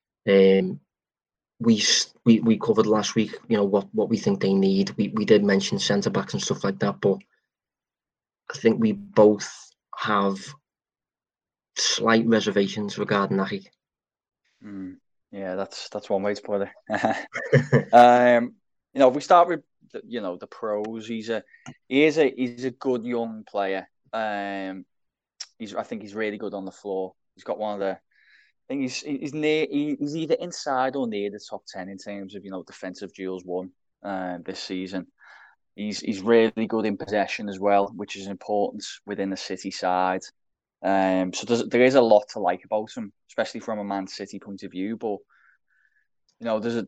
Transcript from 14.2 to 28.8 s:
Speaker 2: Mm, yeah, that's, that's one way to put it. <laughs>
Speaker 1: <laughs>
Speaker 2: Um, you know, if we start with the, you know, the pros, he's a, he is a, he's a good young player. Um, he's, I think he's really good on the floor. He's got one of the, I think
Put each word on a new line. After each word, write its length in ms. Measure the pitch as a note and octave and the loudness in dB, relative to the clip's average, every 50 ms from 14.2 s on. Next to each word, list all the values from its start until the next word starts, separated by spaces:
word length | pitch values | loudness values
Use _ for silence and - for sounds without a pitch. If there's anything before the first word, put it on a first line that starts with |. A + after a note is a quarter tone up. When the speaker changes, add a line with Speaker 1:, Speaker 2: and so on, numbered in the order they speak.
| _ _ _ _ _ _ _ _ - | _ _ _ _ _ _ _ _ -18
Speaker 2:
Mm, 320 | G#2 G2+ G2 F#2+ F2+ - _ _ _ _ _ _ _ | -16 -14 -12 -12 -14 -14 _ _ _ _ _ _ _
yeah, 240 | G2+ G2 F#2+ F#2 F#2 | -14 -10 -8 -8 -6
that's, 340 | G2 G2 - - - - - | -6 -8 -8 -10 -16 -16 -10
that's 180 | - G#2 - - | -12 -10 -4 -2
one 120 | G#2 F#2+ | -2 0
way 120 | G2 G#2 G2+ | 0 -2 -4
to 80 | - | -4
put 260 | - - G#2 G2+ G2 F#2+ - - _ - | -6 -4 -4 -4 -4 -6 -8 -18 _ -6
it. 1000 | G#2+ - - A2 - - - - - - - - - B2 - - C3 G#2+ - - | -6 -2 0 0 -2 -2 -6 -10 -12 -10 -2 4 4 4 4 4 0 0 2 8
<laughs> 0 | |
Speaker 1:
<laughs> 0 | |
Speaker 2:
Um, 600 | A#2 A#2+ A#2+ B2 B2 B2 B2 B2 A#2+ A#2 A#2+ B2 - _ _ _ _ _ _ _ - | 10 10 10 10 10 8 8 6 6 4 4 0 -10 _ _ _ _ _ _ _ 2
you 60 | C3 | 6
know, 80 | C3+ B2+ | 6 6
if 60 | B2+ | 6
we 60 | D3 | 4
start 280 | - - F#3 E3+ F3 F3+ | 4 6 8 8 8 6
with 120 | E3+ D3+ _ _ _ _ _ _ | 2 -6 _ _ _ _ _ _
the, 100 | - A2 - | -18 -16 -12
you 140 | G#2+ A#2 A#2 | -8 -8 -6
know, 160 | G#2 F2+ F2+ | -6 -6 -8
the 100 | - G#2+ | -8 -12
pros, 600 | - - - A#2 G#2+ G#2 G#2+ G#2+ A2 A2+ A2+ G#2+ | -18 -14 -8 -6 -4 -4 -4 -4 -6 -8 -10 -8
he's 220 | A2+ A#2 A2+ G#2+ A2+ | -8 -8 -8 -6 -6
a, 140 | A2+ G#2+ - _ _ _ - - - _ _ - | -6 -6 -6 _ _ _ -20 -20 -20 _ _ 0
he 160 | C3 C#3 D3+ | 2 4 4
is 140 | D#3 C#3+ D#3+ | 4 6 4
a, 120 | D3 C3 - | 2 2 2
he's 300 | A#2+ B2+ A#2+ A#2+ A#2+ C3 | -2 -6 -6 -6 -6 -8
a 60 | C3 | -8
good 340 | A#2+ - - C3+ B2 A#2+ A2 | -8 -4 -2 -2 -2 -2 -2
young 400 | B2 A#2+ A#2 A#2 A2+ A2 A2 G#2+ - | -4 -4 -4 -4 -4 -8 -12 -14 -8
player. 380 | - G2+ G2 F#2+ F#2+ F#2+ - _ _ _ _ - | -4 -4 -2 -2 -2 -6 -8 _ _ _ _ -10
Um, 720 | - A2+ A2 G#2+ G#2 G2+ G2+ G2+ G2 G2 F#2+ F#2+ F#2+ F#2+ - _ _ _ _ _ _ _ _ _ _ - - _ _ - | -6 -6 -4 -4 -4 -6 -6 -6 -8 -8 -8 -10 -10 -12 -16 _ _ _ _ _ _ _ _ _ _ -20 -20 _ _ -16
he's, 160 | A2 G2 - | -14 -10 -8
I 80 | - | -8
think 200 | G#2+ - A#2+ G#2 | -8 -8 -10 -12
he's 120 | G#2+ G2+ G2+ | -12 -10 -8
really 240 | A2 A2 G#2+ G#2 G2 | -6 -4 -4 -4 -6
good 160 | G#2+ G2 G2+ | -8 -8 -8
on 100 | G2 F#2+ | -8 -10
the 80 | F#2+ | -10
floor. 420 | - - - G2+ F#2+ F#2+ F#2+ F#2 _ _ _ _ _ | -14 -12 -8 -6 -6 -6 -6 -8 _ _ _ _ _
He's 100 | _ - | _ -10
got 140 | - - - | -8 -6 -6
one 160 | G#2+ G#2+ G#2 | -6 -6 -4
of 60 | G2 | -4
the, 120 | F#2+ F#2+ | -4 -4
I 60 | F#2 - _ _ _ _ _ _ _ _ _ _ _ _ _ - | -4 -6 _ _ _ _ _ _ _ _ _ _ _ _ _ -8
think 140 | C3+ C#3+ | -6 -4